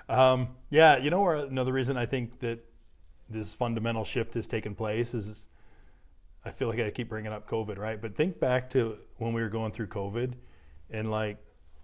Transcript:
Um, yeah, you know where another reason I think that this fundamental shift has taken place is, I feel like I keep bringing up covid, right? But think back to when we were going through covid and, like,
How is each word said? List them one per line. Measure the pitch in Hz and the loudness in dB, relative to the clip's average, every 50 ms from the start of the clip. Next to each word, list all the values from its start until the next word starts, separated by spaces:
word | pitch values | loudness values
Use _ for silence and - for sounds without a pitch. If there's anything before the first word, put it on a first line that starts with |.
| - - | -6 0
Um, | 117 123 131 131 127 127 123 123 - - - - | 4 6 6 6 6 4 2 -2 -6 -12 -10 2
yeah, | 143 156 160 156 143 | 6 8 10 10 8
you | 131 135 147 | 8 4 2
know | 170 190 | 2 4
where | 202 180 156 | 4 2 2
another | 147 143 135 131 131 127 127 131 | 0 -2 -2 -2 0 0 2 2
reason | 135 123 127 135 | 0 0 0 0
I | 127 120 | 0 0
think | - 135 127 120 113 - - | 0 0 -2 -2 -4 -6 -6
that | 123 117 117 117 - - - - - - - - - - - - - - | -4 -4 -4 -4 -10 -18 -20 -20 -20 -20 -20 -20 -20 -20 -20 -20 -16 -10
this | 107 110 104 95 - | -8 -6 -6 -8 -2
fundamental | - 123 117 113 113 110 117 113 110 107 | -2 0 0 0 0 0 0 0 0 -4
shift | - - 123 113 - - | -2 -2 -2 -2 -2 -2
has | 120 110 | -4 -4
taken | - 123 110 - 107 101 | -2 -4 -4 -4 -4 -4
place | - 110 107 107 117 120 117 - | -4 -2 -2 0 0 -2 -2 -2
is, | 113 98 104 107 - - - - - - - - - - - - - - - - - - - - - - | -4 -6 -6 -10 -12 -16 -20 -20 -20 -20 -20 -20 -20 -20 -20 -20 -20 -20 -20 -20 -20 -20 -20 -20 -14 -12
I | 113 | -12
feel | - - 131 113 | -4 -2 -2 0
like | 110 120 | 0 0
I | 113 104 | -2 -2
keep | - - 117 - | -2 -4 -6 -4
bringing | 110 110 107 107 107 | -6 -6 -6 -6 -8
up | 104 - - | -8 -6 -4
covid, | 117 113 107 104 98 | -4 -2 -2 -4 -6
right? | 92 107 110 110 104 | -4 -4 -4 -4 -6
But | 113 107 101 | -8 -6 -2
think | - 160 190 175 - | 0 0 0 0 0
back | 147 127 127 127 123 - | 2 2 4 2 0 2
to | - 131 117 113 107 - - - - | 2 2 2 2 -2 -8 -12 -18 -10
when | - 113 117 117 | -4 -2 -2 0
we | 117 | 0
were | 113 104 | 0 -2
going | 110 113 113 107 - | -2 -2 -2 -4 -4
through | - 107 | -4 -6
covid | 95 - 101 98 98 101 117 123 127 123 - - - - - - - - - - - | -4 -4 -4 -4 -2 -2 -2 -4 -4 -6 -10 -14 -18 -20 -20 -20 -20 -20 -20 -16 -10
and, | 113 110 110 110 | -6 -4 -2 -2
like, | 107 107 110 107 104 - - - - - - - - - | 0 0 -2 -2 -4 -8 -14 -20 -20 -20 -20 -20 -20 -20